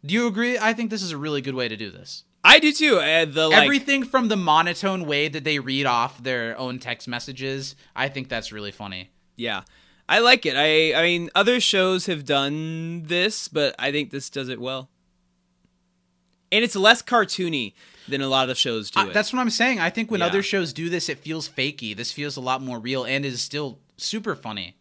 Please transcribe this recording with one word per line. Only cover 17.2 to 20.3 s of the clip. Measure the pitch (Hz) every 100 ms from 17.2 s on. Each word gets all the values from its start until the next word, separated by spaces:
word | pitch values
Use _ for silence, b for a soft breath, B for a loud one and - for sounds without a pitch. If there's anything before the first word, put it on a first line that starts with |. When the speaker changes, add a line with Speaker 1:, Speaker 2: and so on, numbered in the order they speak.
| 190 - 175 147 107 b b b b
Speaker 2:
than | 139
a | 135
lot | 131 131
of | 123
shows | 127 113 101
do | 196
Speaker 1:
Uh, | 196
Speaker 2:
it. |
Speaker 1:
that's | 202 208
what | 254
I'm | 240
saying. | - 247 226
I | 170
think | 226 220
when | 202
Speaker 2:
Yeah. |
Speaker 1:
other | 170